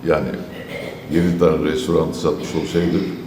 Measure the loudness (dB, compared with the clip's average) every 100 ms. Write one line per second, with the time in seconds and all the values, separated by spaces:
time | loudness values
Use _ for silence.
0 | 2 0 0 -6 -10 -12 -12 -10 -10 -12
1 | -2 2 4 4 4 4 2 0 2 2
2 | 2 0 -2 -2 -2 -4 0 0 2 2
3 | 0 -6